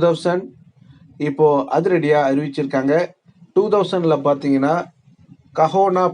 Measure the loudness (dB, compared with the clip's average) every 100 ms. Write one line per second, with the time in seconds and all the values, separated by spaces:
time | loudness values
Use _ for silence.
0 | 2 0 -2 -4 -6 -16 -20 _ -20 -20
1 | -20 -8 -6 2 2 2 0 -2 0 0
2 | 2 2 2 0 -4 -6 -4 -2 0 0
3 | -2 _ _ _ -4 -2 0 0 0 0
4 | 0 0 0 -2 0 0 0 -2 -4 _
5 | _ _ _ -20 _ -2 0 2 0 2
6 | 0